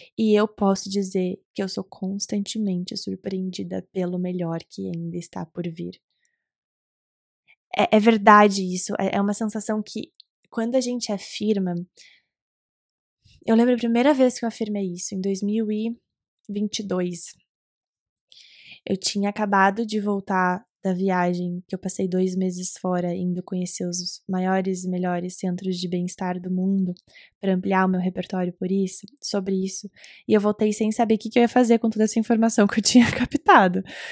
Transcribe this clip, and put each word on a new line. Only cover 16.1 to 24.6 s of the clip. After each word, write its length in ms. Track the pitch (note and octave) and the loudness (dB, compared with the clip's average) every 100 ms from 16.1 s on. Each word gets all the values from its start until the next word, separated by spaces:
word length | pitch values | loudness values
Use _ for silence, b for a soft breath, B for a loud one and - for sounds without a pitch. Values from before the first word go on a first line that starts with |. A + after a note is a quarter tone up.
| _ _ _ - | _ _ _ -8
vinte 300 | G3+ G#3 - | -4 -4 -4
e 80 | G3+ | -4
dois. 480 | F#3 F3+ E3+ - - _ _ _ _ _ _ _ _ _ B B B B B - | -2 -2 -4 -10 -12 _ _ _ _ _ _ _ _ _ B B B B B -6
Eu 100 | F#3+ | -4
tinha 340 | - G3+ G3+ | -4 -2 -4
acabado 540 | G#3 G#3 G3 G3 G3+ | -2 0 4 4 2
de 140 | A3 G#3+ | -4 -2
voltar 640 | G#3 G3+ - F#3+ F3+ F3+ - _ | -2 -4 -2 0 0 -2 -8 _
da 100 | F#3+ | -4
viagem, 680 | F3+ G3 F3+ F3+ F3+ F3+ F3 - | 0 0 2 0 0 -4 -8 -8
que 60 | |
eu 40 | F#3 | -8
passei 300 | F#3+ - F#3+ | -6 -4 -2
dois 260 | F#3 F#3 | 0 0
meses 400 | F#3 F#3 F3+ F3+ - | 0 -2 -4 -8 -6
fora, 340 | F3+ F3+ F3 | -2 -2 -2
indo 260 | F3+ F3+ F3 | -2 -4 -4
conhecer 460 | F3+ F#3 F3+ - F3+ | -6 -6 -6 -6 -6
os 340 | F3 F3+ - - | -6 -8 -10 -6
maiores 540 | F#3 F#3 F#3+ | -2 0 0